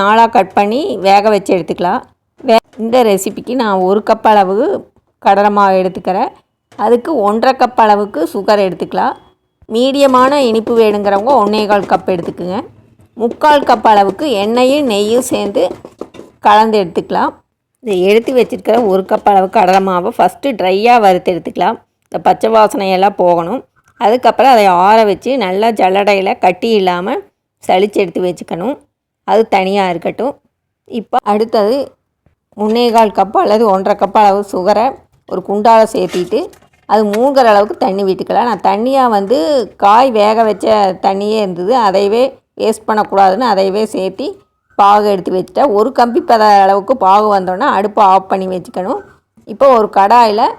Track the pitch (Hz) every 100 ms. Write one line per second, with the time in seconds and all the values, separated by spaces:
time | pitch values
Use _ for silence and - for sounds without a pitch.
0 | 196 220 226 - 180 - 202 240 339 214
1 | 190 196 214 202 180 190 160 165 180 226
2 | - _ _ _ 254 226 - - 226 254
3 | 226 196 208 202 - 254 220 190 185 208
4 | 214 220 226 214 185 196 311 - - _
5 | _ _ 220 196 208 202 196 190 185 180
6 | 185 185 262 - _ _ _ - 214 233
7 | 330 294 202 220 262 254 247 247 220 208
8 | 202 269 320 208 190 208 190 165 175 185
9 | 233 - _ _ _ _ - 220 262 277
10 | 277 254 254 294 247 220 220 233 220 208
11 | 202 196 226 269 208 214 208 208 - 170
12 | - 180 185 - 180 202 349 _ _ _
13 | _ - 233 - 302 294 - 240 226 208
14 | 196 190 302 208 208 240 254 285 277 202
15 | 208 233 254 208 208 202 262 - - _
16 | - - - _ 220 208 220 214 175 220
17 | - 185 262 - _ _ _ _ 247 185
18 | 185 220 233 254 220 208 - 226 220 190
19 | 190 214 - 196 190 220 185 190 190 180
20 | 190 240 180 - 277 220 185 196 226 247
21 | 202 180 180 170 - - 180 - _ _
22 | _ 180 175 185 226 220 208 - 190 185
23 | 196 202 180 170 170 254 - _ _ _
24 | 208 240 233 - 254 240 196 175 185 226
25 | 214 180 - 269 190 190 226 214 185 190
26 | 202 196 190 240 185 180 233 220 185 175
27 | 190 320 - _ _ _ - 185 208 -
28 | 190 - 180 175 208 170 208 285 _ _
29 | _ _ - 202 226 196 190 202 190 170
30 | 185 170 240 - _ _ _ _ _ 240
31 | - 240 - 208 226 233 202 277 - _
32 | _ _ _ _ _ - 214 233 240 226
33 | 220 196 190 381 339 214 226 190 190 196
34 | 196 220 208 196 202 185 185 208 254 359
35 | _ _ - 185 180 202 220 226 214 226
36 | 185 180 175 233 359 - _ _ - 214
37 | 214 208 269 269 240 208 220 - - 190
38 | 196 180 - 185 240 196 190 196 247 269
39 | 247 208 196 269 320 277 208 - 202 220
40 | 269 220 208 220 220 202 226 214 190 180
41 | - 196 208 220 202 175 185 254 208 190
42 | 202 226 262 - _ - 208 220 - 214
43 | 208 196 190 190 254 190 196 196 220 185
44 | 190 190 285 381 _ _ _ - 202 208
45 | 208 196 170 185 - - 277 208 214 262
46 | 240 240 - 226 214 202 190 196 196 220
47 | 190 202 214 202 185 185 277 202 208 208
48 | 196 190 190 190 190 185 170 196 185 403
49 | - _ _ _ - - 277 240 202 202
50 | 196 240 226 208 285